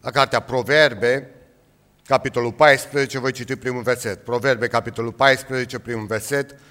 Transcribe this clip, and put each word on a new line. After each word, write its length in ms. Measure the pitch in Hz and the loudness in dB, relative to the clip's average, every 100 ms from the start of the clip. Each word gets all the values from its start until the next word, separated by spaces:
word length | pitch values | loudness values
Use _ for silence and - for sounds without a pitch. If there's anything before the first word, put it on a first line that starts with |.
la 100 | 120 | -2
Cartea 280 | 117 135 120 | 0 2 0
Proverbe, 880 | - 127 113 147 151 107 117 135 139 - _ _ _ _ _ _ _ | -2 -4 2 4 4 4 0 0 -4 -20 _ _ _ _ _ _ _
capitolul 460 | 135 135 123 120 | 0 0 -4 -4
paisprezece, 680 | - 151 135 - 139 135 135 | 4 6 6 2 -4 -4 -2
voi 120 | 127 | -4
citi 240 | 127 123 127 | -6 -8 -6
primul 260 | 127 123 | -6 -4
verset. 420 | 117 120 117 92 | -2 -2 -4 -8
Proverbe, 440 | - 120 131 120 120 | -6 -2 0 0 0
capitolul 440 | 117 120 113 117 | -2 -4 -8 -8
paisprezece, 680 | - 135 131 - 131 123 123 | 2 4 4 0 -6 -6 -8
primul 260 | 117 117 107 | -8 -8 -4
verset, 500 | 110 104 143 139 - _ | -6 -2 -4 -4 -12 _